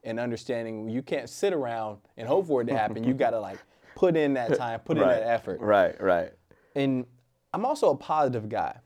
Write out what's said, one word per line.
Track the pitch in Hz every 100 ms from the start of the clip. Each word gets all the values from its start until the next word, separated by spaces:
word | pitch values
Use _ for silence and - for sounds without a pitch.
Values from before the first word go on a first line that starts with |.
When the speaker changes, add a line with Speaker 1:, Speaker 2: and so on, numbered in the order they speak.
Speaker 1:
and | - 113
understanding | 120 117 - 120 113 110 110
you | 117
can't | - 151 117
sit | - 202
around | 170 123 117 110 104 _ -
and | 117
hope | 156 180
for | 135
it | 117
to | 131
happen. | 107 107
You | 117
gotta, | 131 123 110
like, | 98 98 _ _ _ -
put | 185 160
in | 147
that | 135 117 147
time, | 120 113
put | - 160
in |
Speaker 2:
Right. | 92 87
Speaker 1:
that | 113
effort. | 117 - 90
Speaker 2:
Right, | 104 104 90 -
right. | 95 87 80 - _ _ _ 143
Speaker 1:
And | 135 127 123 _ _ _ _
I'm | 175 240
also | 294 -
a | 139
positive | - 156 143 120 107
guy. | 107 76 -